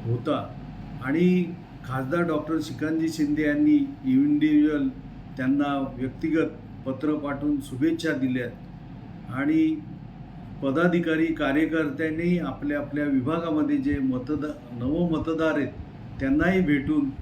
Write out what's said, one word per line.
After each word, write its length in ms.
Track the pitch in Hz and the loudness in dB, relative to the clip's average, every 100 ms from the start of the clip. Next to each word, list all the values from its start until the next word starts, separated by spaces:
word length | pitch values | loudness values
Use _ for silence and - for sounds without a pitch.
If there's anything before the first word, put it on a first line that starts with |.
होता. 500 | 110 120 156 135 98 - - - - - | -2 -2 0 -2 -4 -12 -12 -12 -12 -10
आणि 400 | 127 156 180 180 170 - - - - | -2 4 6 4 2 -6 -14 -16 -6
खासदार 420 | 131 131 170 165 | -4 -2 0 2
डॉक्टर 260 | 156 151 160 | 0 0 -4
श्रीकांतजी 480 | - 123 156 160 160 | -4 -4 -2 0 0
शिंदे 380 | 156 147 147 151 | 0 0 2 2
यांनी 280 | 147 151 147 139 - 131 | 4 4 4 2 -4 2
इंडिव्हिज्युअल 840 | 131 147 147 151 151 151 147 135 131 - - - 135 | 4 4 4 6 6 6 4 0 -4 -14 -14 -14 -4
त्यांना 560 | 131 143 143 139 131 123 | 0 2 2 0 -2 -4
व्यक्तिगत 500 | 127 - 160 156 151 - - - - | -6 -4 0 2 2 -2 -16 -10 -6
पत्र 280 | 131 151 | -2 0
पाठवून 460 | 151 143 131 147 147 | 0 -2 -2 0 -2
शुभेच्छा 500 | 131 127 156 165 165 | -2 0 0 2 0
दिल्यात 380 | 139 131 127 117 - - - - - - - - 123 | 0 0 0 -4 -8 -16 -16 -16 -16 -14 -14 -10 -4
आणि 400 | 143 160 160 156 - - - - - - - - | 2 4 2 0 -6 -14 -14 -16 -16 -14 -14 -4
पदाधिकारी, 600 | 135 135 180 175 160 156 165 | -2 4 4 4 2 2 0
कार्यकर्त्यांनी 1120 | - 143 139 156 160 151 135 160 156 170 175 | 0 2 2 2 2 0 -2 -4 0 2 2
आपल्या 400 | 143 131 143 147 | 0 -4 -4 -2
आपल्या 260 | 135 143 147 | -2 -2 2
विभागामध्ये 720 | 135 123 165 165 151 139 143 | 2 2 0 0 0 2 2
जे 220 | 131 143 | 2 0
मतदा-, 800 | 131 127 123 151 101 98 - 120 | 0 0 -2 -4 -4 -8 -12 -6
नवमतदार 760 | 123 160 175 156 151 156 160 147 | -2 2 2 2 0 0 2 2
आहेत, 140 | 123 - - - - - | -2 -6 -14 -14 -14 -4
त्यांनाही 420 | 135 143 170 190 | 2 4 4 4
भेटून 480 | 147 143 139 151 139 139 | 4 2 4 2 0 -2